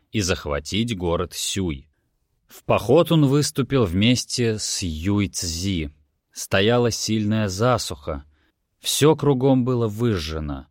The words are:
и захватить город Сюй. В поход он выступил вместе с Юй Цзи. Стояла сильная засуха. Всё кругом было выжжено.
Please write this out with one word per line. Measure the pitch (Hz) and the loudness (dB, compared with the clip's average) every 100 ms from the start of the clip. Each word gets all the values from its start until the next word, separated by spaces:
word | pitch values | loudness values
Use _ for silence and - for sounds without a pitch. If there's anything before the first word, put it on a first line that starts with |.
| _ | _
и | 113 | -2
захватить | 90 87 - 73 76 95 120 101 | -2 -2 -4 -6 -2 -2 -2 -2
город | 87 85 87 | -2 -2 -2
Сюй. | - - 101 92 67 - _ _ _ _ _ _ | -6 -6 -4 -4 -4 -10 _ _ _ _ _ _
В | - | -10
поход | - 104 104 151 165 | 0 0 4 4 4
он | 165 139 | 4 4
выступил | 147 143 - 120 135 104 | 2 0 -2 -2 0 2
вместе | 90 110 123 - - 117 107 | 2 2 2 -2 -2 -2 -2
с | - - | -4 -4
Юй | 92 78 90 104 101 | -4 -4 -2 0 0
Цзи. | - 87 82 95 90 73 - _ _ _ | -4 -6 -4 -2 -2 -4 -10 _ _ _
Стояла | - - 98 104 123 120 | -16 -2 2 4 4 2
сильная | - - 110 104 110 107 | -2 -2 -2 0 0 0
засуха. | 92 120 120 - 85 - 71 - _ _ _ _ _ | 0 2 0 -2 -10 -8 -8 -10 _ _ _ _ _
Всё | - - 143 151 | -6 2 4 4
кругом | 143 135 135 131 | 2 2 4 4
было | 123 123 117 | 2 0 -2
выжжено. | 104 120 95 78 80 76 67 - | 0 0 0 -2 -6 -6 -8 -12